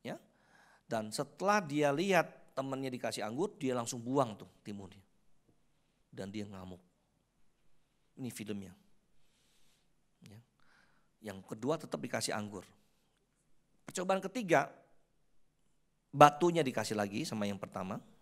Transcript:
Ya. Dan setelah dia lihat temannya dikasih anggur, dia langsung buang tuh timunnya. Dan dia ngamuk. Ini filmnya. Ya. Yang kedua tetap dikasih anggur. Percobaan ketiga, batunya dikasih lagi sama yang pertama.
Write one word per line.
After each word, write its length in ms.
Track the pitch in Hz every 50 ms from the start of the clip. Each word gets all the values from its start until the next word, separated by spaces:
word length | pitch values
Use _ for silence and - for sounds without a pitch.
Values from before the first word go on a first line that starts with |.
Ya. 160 | _ 120 - - - _ _ _ _ _ - - - - - - _ _
Dan 240 | 120 113 107 107 104
setelah 480 | - 143 - - - 180 190 208 214
dia 320 | 196 151 143 147 151 143 139
lihat 640 | 143 180 202 190 175 156 - - - - - -
temannya 320 | - 135 135 135 131 135 135
dikasih 320 | 123 123 - 117 110 120
anggur, 320 | 104 104 113 131 175 208 208 -
dia 160 | 131 131 127
langsung 240 | 123 117 113 - 123
buang 400 | 113 120 131 143 135 117 107 -
tuh 80 | - 90 - - _
timunnya. 400 | - 104 101 98 95 98 98 98 _ _ _ _ - - - _ _ - _ _ _ _ _ _ _ _ _ _ _
Dan 240 | - - 92 98 98
dia 160 | 107 104 101
ngamuk. 320 | 104 95 92 92 92 87 - _ _ _ _ _ _ _ _ _ _ _ - - _ _ _ - - - _ _ _ _ _ _ _
Ini 160 | - 131 120 110
filmnya. 400 | - 110 104 107 101 98 92 90 - _ _ - - _ _ _ - - - _ _ _ _ _ _ - - - _ _ _ _ _ _ _ _ _ -
Ya. 160 | 104 104 110 - _ _ _ - - - - - _ _ _ _ _ _ _
Yang 240 | - 107 98 95 92
kedua 320 | - - 110 110 127 156
tetap 240 | 160 - - - 151
dikasih 320 | 139 123 - 120 113 - -
anggur. 320 | 110 104 104 104 95 - - - - _ _ _ _ _ _ _ _ _ _ _ _ _ _ - - _ _ _ _ _
Percobaan 400 | - - - 180 185 190 190 185
ketiga, 480 | 190 - 262 233 180 165 143 - - - - - _ - - _ _ _ _ _ _ _ - - _ _ _ _ _ _ _ _ _ _ _ _ _
batunya 560 | - 139 147 147 143 - 175 175 170 165 156
dikasih 320 | 131 110 113 107 - 110
lagi 320 | 107 104 101 98 110 151 160
sama 160 | - 110 104
yang 160 | 101 101 95
pertama. 400 | - 95 - 101 92 92 104 123 123 - - -